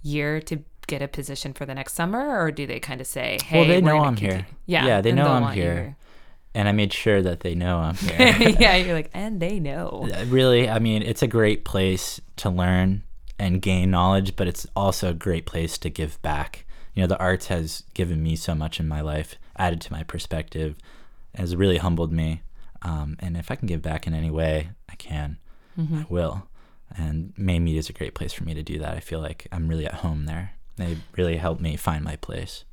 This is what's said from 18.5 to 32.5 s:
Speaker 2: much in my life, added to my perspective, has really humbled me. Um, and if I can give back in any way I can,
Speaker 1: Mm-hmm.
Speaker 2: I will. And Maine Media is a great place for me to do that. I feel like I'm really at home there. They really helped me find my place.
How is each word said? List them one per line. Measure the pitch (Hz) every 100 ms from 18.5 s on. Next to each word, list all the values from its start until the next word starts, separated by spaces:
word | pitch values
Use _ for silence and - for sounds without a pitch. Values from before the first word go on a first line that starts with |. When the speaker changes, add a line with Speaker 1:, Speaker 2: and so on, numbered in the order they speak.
Speaker 2:
much | 80 78 -
in | 80
my | 76
life, | 76 76 - - - -
added | - 82
to | -
my | 80
perspective, | 80 82 - 80 78 80 78 73 - - - - -
has | - 90
really | 90 98 87
humbled | 90 85 82
me. | 82 80 80 - - - -
Um, | 87 80 76 78
and | 90 85
if | -
I | 131
can | 107
give | 80
back | 78 78 -
in |
any | 80 80
way | 78 80 76 80 104 -
I |
can, | - - 78 147 - - - _ -
Speaker 1:
Mm-hmm. | 160 160
Speaker 2:
I | 156
will. | 87 82 95 - - - - - -
And | 80 78 80 -
Maine | 98 87
Media | 85 80
is | 78
a |
great | - -
place | - -
for | -
me | 82
to | 78
do | 78 78
that. | 76 80
I |
feel | - 82
like | 76 76 -
I'm | 85 80
really | 80 76
at | -
home | 87 76
there. | 76 80 95 - - -
They | 87 82 - -
really | 87 82
helped | 82 80
me | 82 73
find | - 78
my | 104 147
place. | - 135 127